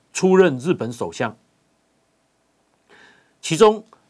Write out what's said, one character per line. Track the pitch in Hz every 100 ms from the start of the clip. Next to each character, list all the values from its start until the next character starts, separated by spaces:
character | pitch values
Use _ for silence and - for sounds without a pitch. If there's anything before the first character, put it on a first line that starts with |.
| _
出 | - 185 185
任 | 185 131
日 | 151
本 | 175 117
首 | 120 90
相， | - 117 107 _ _ _ _ _ _ _ _ _ _ _ _ _ _ _ _ - _ _ _
其 | - 240
中 | 214 214 - _